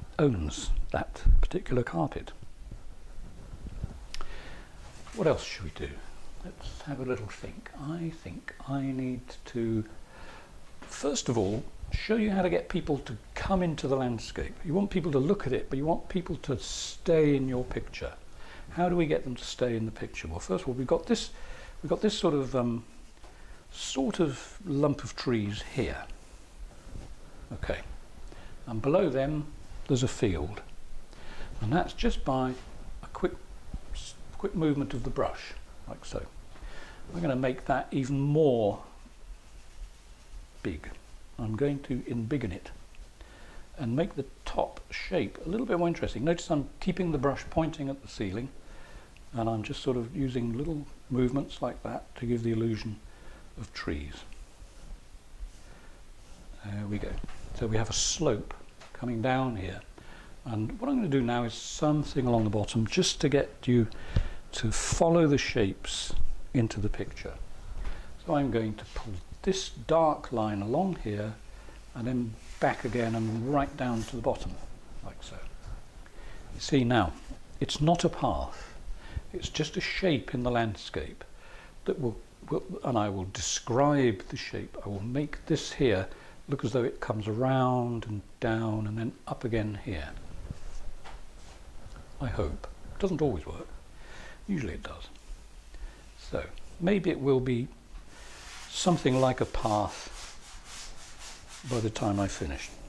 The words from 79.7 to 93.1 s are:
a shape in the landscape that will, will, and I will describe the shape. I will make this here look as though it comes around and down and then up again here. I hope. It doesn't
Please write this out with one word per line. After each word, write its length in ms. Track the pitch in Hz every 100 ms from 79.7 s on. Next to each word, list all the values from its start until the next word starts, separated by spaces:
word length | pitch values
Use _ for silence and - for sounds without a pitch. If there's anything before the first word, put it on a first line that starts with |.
| 185
a 40 |
shape 540 | - - 185 135 -
in 80 | 127
the 80 | 123
landscape 760 | 117 113 98 - - 69 - - - - - - -
that 160 | - 185
will, 160 | 127 101 - - -
will, 120 | - - 180
and 120 | - 117
I 100 | 104
will 180 | 98 92
describe 880 | - - - - 117 143 143 123 98 -
the 80 | 123
shape. 400 | - 104 - -
I 40 | 101
will 140 | 101
make 420 | 110 131 147 - -
this 260 | 156 -
here 360 | - 131 92 92 - - - -
look 160 | 139
as 80 | 120
though 120 | 123
it 160 | 120 -
comes 280 | - 110 104
around 800 | 107 131 131 127 127 120 117 107
and 160 | 104 - -
down 460 | 120 113 110 110 104
and 100 | 110
then 160 | 113 - -
up 180 | 139
again 340 | 117 110 107 104
here. 260 | - 85 71 - - - - - - - - - - - - - - - - - - - - -
I 60 | 131
hope. 400 | - 80 73 - - -
It 60 | -
doesn't 220 | 190